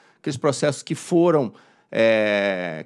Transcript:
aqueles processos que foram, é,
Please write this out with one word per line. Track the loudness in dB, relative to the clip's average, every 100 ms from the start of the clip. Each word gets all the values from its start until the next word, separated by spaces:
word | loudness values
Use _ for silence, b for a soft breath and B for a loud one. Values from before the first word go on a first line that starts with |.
| b b
aqueles | -10 -4
processos | -2 0 -2 -2
que | -8
foram, | -10 -2 2 4 2 0 b b b _
é, | 0 2 4 2 0 0 -2 -6 -8